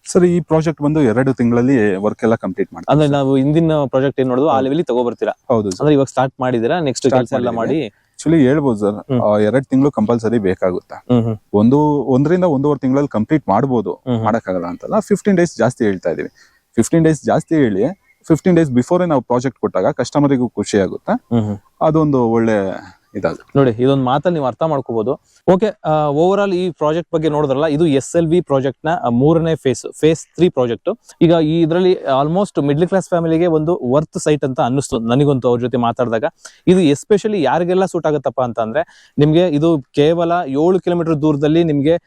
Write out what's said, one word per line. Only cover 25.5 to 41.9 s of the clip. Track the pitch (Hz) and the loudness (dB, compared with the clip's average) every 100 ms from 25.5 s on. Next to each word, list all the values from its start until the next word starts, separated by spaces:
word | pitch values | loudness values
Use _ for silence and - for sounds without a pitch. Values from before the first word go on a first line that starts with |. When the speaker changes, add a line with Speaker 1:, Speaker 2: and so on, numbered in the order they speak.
Speaker 2:
ಓಕೆ, | 185 214 | 2 0
ಆ, | - 156 156 147 | -4 -2 0 0
overall | 143 175 202 202 | 2 2 2 0
ಈ | 175 180 | -2 -4
ಪ್ರಾಜೆಕ್ಟ್ | - 151 165 - | -2 -2 -2 -4
ಬಗ್ಗೆ | 165 156 | -2 0
ನೋಡಿದ್ರಲ್ಲ, | 147 147 131 160 | 0 0 0 0
ಇದು | 143 170 | 0 2
ಎಸ್ | 135 - 170 | 0 0 -2
ಎಲ್ | 160 | 2
ವಿ | 175 | 0
ಪ್ರಾಜೆಕ್ಟ್ | - 139 131 - 156 | 2 0 -2 -4 -4
ನ, | |
ಆ, | 175 123 | -2 0
ಮೂರನೇ | 120 147 165 165 156 | 2 2 2 0 -2
ಫೇಸ್, | 131 117 - - | -2 -2 -6 0
ಫೇಸ್ | 156 160 - | 0 0 -6
ತ್ರೀ | - 175 | 0 0
ಪ್ರಾಜೆಕ್ಟ್. | 135 123 110 - 226 - - | 2 -2 -2 -6 -8 -10 0
ಈಗ | 165 | 4
ಈ | 170 156 165 | 4 2 0
ಇದ್ರಲ್ಲಿ | 156 175 185 | 0 2 2
almost | 190 139 135 151 180 202 165 | 0 0 0 0 -2 -2 -2
ಮಿಡ್ಲ್ | 147 147 175 | 0 0 0
ಕ್ಲಾಸ್ | 190 - | -2 -2
ಫ್ಯಾಮಿಲಿಗೆ | 175 165 160 175 | -2 0 0 2
ಒಂದು | 156 156 180 123 | 0 0 -2 0
ವರ್ತ್ | 143 160 180 | 0 -2 -6
ಸೈಟ್ | 156 147 | -2 -2
ಅಂತ | 139 127 | -2 -2
ಅನ್ನಿಸ್ತು | 120 139 - 120 | -2 -2 -4 -4
ನನಗಂತೂ | 113 131 147 131 123 | 0 2 2 2 0
ಅವ್ರ | 120 | 0
ಜೊತೆ | 120 123 | -2 -2
ಮಾತಾಡಿದಾಗ. | 120 117 117 113 156 _ - _ - | -2 -2 -2 -2 -4 _ -20 _ 2
ಇದು | 185 | 4
especially | 151 143 - 208 220 202 | 4 0 0 0 0 -2
ಯಾರಿಗೆಲ್ಲ | 131 156 175 185 | 0 0 0 0
ಸೂಟ್ | 190 175 156 | 0 -2 -2
ಆಗುತ್ತಪ್ಪ | 147 135 - | -2 -4 -4
ಅಂತ | 123 113 | -4 -4
ಅಂದ್ರೆ, | 110 143 - - _ - | -4 -4 -6 -12 _ 0
ನಿಮ್ಗೆ | 147 160 180 | 2 4 2
ಇದು | 143 165 156 - | 0 0 0 -2
ಕೇವಲ | 143 151 170 170 175 147 | 0 2 2 0 -2 -2
ಏಳು | 139 170 185 | 0 2 0
ಕಿಲೋಮೀಟರ್ | 180 175 160 151 | 0 -2 -2 0
ದೂರದಲ್ಲಿ | 156 143 151 165 | 0 0 2 2
ನಿಮ್ಗೆ | 170 143 147 | 2 0 0